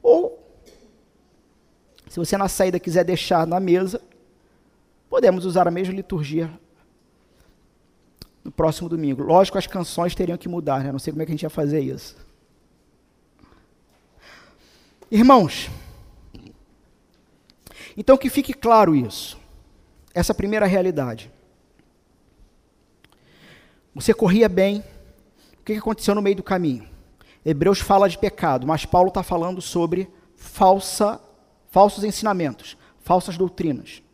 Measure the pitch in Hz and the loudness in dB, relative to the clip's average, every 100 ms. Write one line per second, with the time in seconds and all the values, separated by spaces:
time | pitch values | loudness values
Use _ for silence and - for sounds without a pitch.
0 | - - 359 - _ _ - _ _ _ | 6 4 4 -8 _ _ -20 _ _ _
1 | _ _ _ _ _ _ _ _ _ _ | _ _ _ _ _ _ _ _ _ _
2 | - - 170 196 196 - 190 180 - 170 | -16 -8 -4 -2 -2 0 0 0 0 0
3 | 175 180 - 180 165 175 190 175 185 214 | 2 -2 0 0 2 -2 2 2 2 -6
4 | _ _ _ _ _ _ _ _ _ _ | _ _ _ _ _ _ _ _ _ _
5 | _ 523 240 185 180 175 175 170 185 190 | _ 2 4 2 0 2 2 0 -6 -6
6 | 185 185 143 156 165 160 _ _ _ _ | -6 -6 -4 -4 -6 -10 _ _ _ _
7 | _ _ _ _ _ _ _ _ _ _ | _ _ _ _ _ _ _ _ _ _
8 | _ _ - _ - - 160 151 170 165 | _ _ -20 _ -20 -4 -4 -2 -8 -6
9 | 147 127 107 165 196 196 - 196 170 - | -4 -6 2 2 2 -2 -6 -8 -8 -4
10 | 175 - 180 170 - 175 147 135 135 135 | -4 -2 -6 -6 -8 -8 -4 -4 -4 -6
11 | - 151 156 151 160 - 147 151 135 135 | -8 -8 -6 -6 -6 -4 -2 -2 -4 -8
12 | - - - _ _ _ _ _ _ _ | -14 -20 -20 _ _ _ _ _ _ _
13 | _ _ _ _ _ _ _ _ _ _ | _ _ _ _ _ _ _ _ _ _
14 | _ _ - - _ _ _ _ _ _ | _ _ -20 -20 _ _ _ _ _ _
15 | _ 220 247 269 170 - - - - - | _ 4 8 8 6 -2 -12 -14 -18 -20
16 | - - - - - - _ _ _ _ | -20 -20 -20 -20 -20 -20 _ _ _ _
17 | _ _ _ _ _ _ - - - - | _ _ _ _ _ _ -20 -20 -20 -10
18 | 208 269 269 - 269 254 240 226 196 151 | 4 4 4 -4 -6 -4 4 4 6 2
19 | 120 - - - - - _ _ _ _ | 0 -8 -16 -18 -20 -20 _ _ _ _
20 | _ - 175 208 196 214 202 190 185 156 | _ -6 -4 -2 -2 0 2 2 0 -2
21 | 127 113 - _ _ _ _ _ _ _ | -6 -10 -16 _ _ _ _ _ _ _
22 | _ _ _ _ _ _ _ _ _ _ | _ _ _ _ _ _ _ _ _ _
23 | _ _ _ _ - - _ _ _ - | _ _ _ _ -20 -20 _ _ _ -8
24 | 127 220 208 196 220 180 196 202 214 - | 0 2 4 4 4 4 0 0 -10 -20
25 | - _ _ _ _ _ - 214 220 220 | -20 _ _ _ _ _ -8 -6 -6 -4
26 | - 202 196 196 - 185 170 123 - - | -2 0 0 -2 -2 -2 -2 -4 -10 -20
27 | - _ _ _ 156 151 175 196 - 196 | -20 _ _ _ -4 0 2 0 2 4
28 | 196 175 208 - 170 131 135 160 - 180 | 4 0 -6 -2 -2 -2 -2 -4 0 2
29 | 185 196 180 175 170 185 - 175 170 175 | 2 0 -4 -4 -4 -8 -8 -4 -2 -2
30 | 190 - _ _ - - 190 196 - - | -6 -12 _ _ -20 2 4 4 0 -2
31 | 208 226 _ _ _ _ _ 185 202 202 | -2 -2 _ _ _ _ _ 4 4 4
32 | 208 - 220 185 160 113 - - _ _ | -6 -4 -4 -2 -4 -6 -18 -20 _ _
33 | - 180 175 165 185 180 165 123 - - | 0 0 0 -4 -4 -2 -4 -4 -10 -20
34 | _ | _